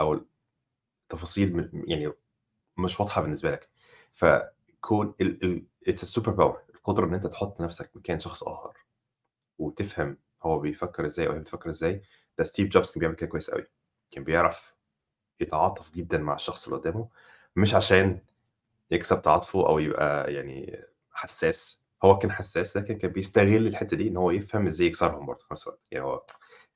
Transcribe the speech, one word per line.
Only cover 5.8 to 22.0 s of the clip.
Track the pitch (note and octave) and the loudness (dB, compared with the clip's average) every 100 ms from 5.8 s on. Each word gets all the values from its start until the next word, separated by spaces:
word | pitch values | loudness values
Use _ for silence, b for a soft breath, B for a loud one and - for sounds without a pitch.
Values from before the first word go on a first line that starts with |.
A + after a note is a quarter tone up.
| - | -4
it's | - | -4
a | - A#2+ | -2 -2
super | A2 F2+ | -2 4
power، | D2 - _ - | 2 2 _ -10
القدرة | - G2+ F2 | -2 0 0
إن | |
أنت | F2 F2+ | -2 -6
تحُط | - G2 - | -6 -8 -6
نَفْسك | E2+ - - - | -8 -8 -16 -14
مكان | - E2 | -6 -6
شخص | F2 - | -6 -10
آخر، | - - - - _ _ _ _ _ _ _ - | -10 -10 -14 -18 _ _ _ _ _ _ _ -8
وتفهم | D2+ - G2+ - C#2+ C#2 _ _ | -8 -6 -8 -4 -6 -6 _ _
هو | E2 D2+ | -2 0
بيفكّر | D2+ - F2+ - D2+ | -2 -4 -8 -4 -4
إزاي | E2 D2+ | -2 -2
أو | |
هي | D2+ | -2
بتفكّر | D#2 - E2 | -8 -12 -10
إزاي، | D#2 E2+ G2+ b b b - | -2 -2 -2 b b b -4
ده | |
ستيف | D#3+ - G2 | -2 0 4
جوبز | F#2 F2+ | 4 4
كان | D#2 | -2
بيعمل | D#2+ D#2+ | -2 -2
كده | E2 | -6
كويس | D#2 - | -6 -6
أوي. | - - _ _ _ _ | -8 -8 _ _ _ _
كان | C#2+ | -12
بيعرف | C#2 E2 E2+ - - _ _ _ _ _ _ - | 0 2 2 0 -16 _ _ _ _ _ _ -8
يتعاطف | - D#2 F#2+ - - | -4 2 0 0 -12
جدًا | F2+ E2+ E2 | -10 -4 -2
مع | D2+ | -2
الشخص | C#2+ - - - | -4 -6 -10 -8
اللي | C#2+ | -6
قدّامه، | E2 G#2+ A2+ b b b b F2+ | -4 -6 -10 b b b b 2
مش | G2+ | 4
عشان | A#2 - F#2 F#2+ F2+ _ _ _ _ _ _ - | 4 6 6 6 0 _ _ _ _ _ _ -4
يكسب | F2 - F2 | -2 0 0
تعاطفه | D#2 E2+ - F#2+ - | 4 4 2 0 4
أو | D#2 | 4
يبقى | D2+ - D2 D2 C#2 | 2 0 0 0 -2
يعني | C#2+ C2+ C2+ - - - _ _ | -6 -8 -10 -12 -14 -18 _ _
حسّاس، | - - - E2 - - - _ - | -14 -12 -2 -2 -2 -8 -16 _ 4